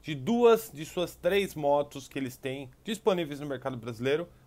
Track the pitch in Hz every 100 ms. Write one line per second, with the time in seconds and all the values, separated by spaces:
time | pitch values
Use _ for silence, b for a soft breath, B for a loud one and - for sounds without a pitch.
0 | - 147 127 233 233 220 - 139 156 -
1 | 165 - 175 202 190 156 143 143 143 143
2 | 127 139 131 123 131 135 135 - - 214
3 | 220 180 160 143 147 131 135 127 113 110
4 | 127 151 175 b